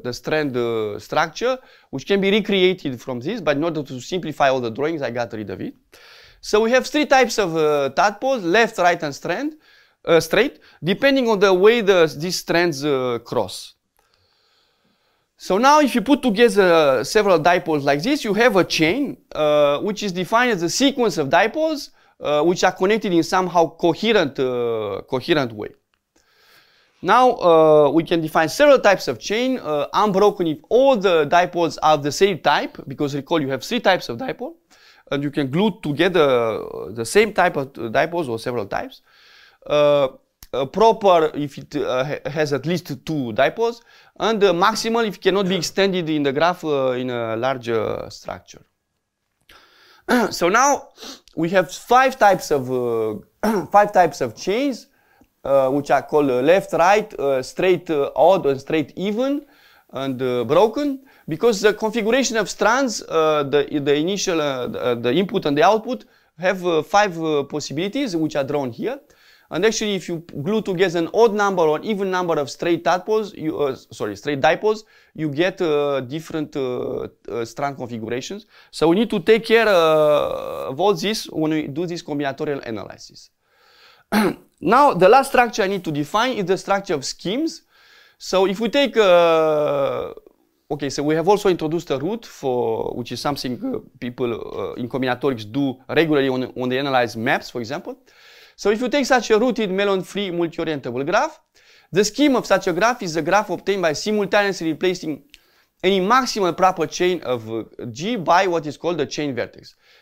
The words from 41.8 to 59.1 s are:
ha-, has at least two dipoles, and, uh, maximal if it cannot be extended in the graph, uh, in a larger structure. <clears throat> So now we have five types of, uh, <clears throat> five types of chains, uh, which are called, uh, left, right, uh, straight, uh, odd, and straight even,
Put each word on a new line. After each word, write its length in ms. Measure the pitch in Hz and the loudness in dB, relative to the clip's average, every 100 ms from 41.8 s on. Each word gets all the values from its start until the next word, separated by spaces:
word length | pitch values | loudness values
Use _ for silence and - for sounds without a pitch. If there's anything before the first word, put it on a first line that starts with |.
| - 127 | -2 -2
ha-, 260 | 131 139 135 | -2 -6 -6
has 240 | 147 151 | -4 -2
at 120 | 139 143 | -2 -2
least 220 | 175 - 143 - | -4 -6 -12 -8
two 280 | 156 120 | -6 -4
dipoles, 480 | 107 143 - 226 240 _ _ _ - | 0 0 0 -4 -4 _ _ _ -6
and, 240 | 190 226 | -2 2
uh, 100 | 196 | 2
maximal 540 | 170 196 214 226 233 220 | 4 2 0 -2 0 -2
if 80 | 185 | -2
it 60 | |
cannot 260 | 185 190 185 | 0 0 0
be 80 | 185 | -2
extended 540 | 156 - 196 180 160 | -4 -2 0 0 -2
in 140 | 151 | -2
the 100 | 139 | 0
graph, 300 | 135 165 175 | 0 0 0
uh, 280 | 160 143 131 | -2 -2 0
in 180 | 127 127 | -2 -4
a 260 | 120 113 113 | -4 -4 -2
larger 720 | 123 131 117 113 107 107 - | -2 -4 -2 -2 -2 -6 -10
structure. 520 | - - 95 _ - _ _ _ _ _ _ _ _ _ - _ _ _ _ - | -16 -14 -14 _ -20 _ _ _ _ _ _ _ _ _ -20 _ _ _ _ 0
<clears throat> 240 | 247 208 | 0 0
So 160 | - 175 | 0 2
now 400 | 220 277 269 - _ - - _ - | 4 4 2 -4 _ -20 -20 _ -6
we 140 | 165 | 0
have 220 | 190 185 | 0 0
five 460 | - - 247 269 262 | -4 2 4 4 4
types 340 | 208 185 - | 4 4 0
of, 200 | 147 127 | -2 0
uh, 960 | 127 120 113 110 104 - - 208 214 156 | -2 -2 -2 -2 -6 -12 -4 -2 -2 2
<clears throat> 60 | |
five 200 | 202 208 | 4 4
types 300 | 202 170 - | 4 2 2
of 140 | 127 - | -6 -6
chains, 520 | - 208 285 233 - _ _ _ _ _ | -4 -2 -2 -4 -12 _ _ _ _ _
uh, 260 | - 139 131 | 0 2 2
which 220 | 143 135 | 0 0
are 100 | 139 | -2
called, 280 | 127 151 143 | 2 0 2
uh, 120 | 123 | 2
left, 320 | 139 190 190 | 4 2 2
right, 400 | 160 170 214 214 - | 0 4 2 0 -4
uh, 240 | 139 135 | -2 0
straight, 460 | 127 - 180 175 - | -4 -2 0 0 0
uh, 220 | 151 139 - | -2 -2 2
odd, 300 | 160 190 139 | 4 4 2
and 140 | 135 | -2
straight 340 | - 160 147 - | -2 -2 -2 -6
even, 500 | 190 | -6